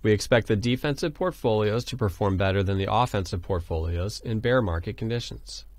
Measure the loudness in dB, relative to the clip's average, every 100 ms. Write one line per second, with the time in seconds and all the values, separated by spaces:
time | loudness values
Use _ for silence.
0 | 4 4 4 2 4 0 2 0 0 -2
1 | -4 -2 -4 0 0 2 2 0 -4 -2
2 | -2 0 0 2 2 2 2 0 2 2
3 | 2 0 -2 -6 -2 -4 -2 -4 -2 -2
4 | -4 -6 -4 -2 2 2 2 -2 -4 -6
5 | -4 -4 -6 -12 -14 -16 -16